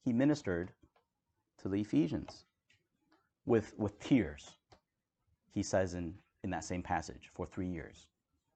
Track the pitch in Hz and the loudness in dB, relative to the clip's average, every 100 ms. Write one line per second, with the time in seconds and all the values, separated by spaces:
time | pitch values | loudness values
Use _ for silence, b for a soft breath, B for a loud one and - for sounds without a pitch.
0 | 131 117 143 147 - 85 92 - - _ | 0 4 4 4 0 -2 -2 -10 -20 _
1 | _ _ _ _ _ _ 98 101 104 139 | _ _ _ _ _ _ -2 -2 2 2
2 | 165 113 - - - _ _ _ _ _ | 2 -2 -6 -14 -20 _ _ _ _ _
3 | _ _ _ _ - 113 - - 101 - | _ _ _ _ 2 2 2 -2 -4 -4
4 | - 135 80 76 - - _ - _ _ | 4 4 4 -4 -16 -20 _ -20 _ _
5 | _ _ _ _ _ 104 98 98 95 87 | _ _ _ _ _ -4 2 2 2 -2
6 | 85 92 _ _ - 87 - 90 - 85 | -6 -8 _ _ -4 -4 -4 -6 -2 -2
7 | - - - - 85 - 90 85 - - | -2 -12 -14 -8 -8 -4 -4 -6 -10 -16
8 | - _ _ _ _ | -20 _ _ _ _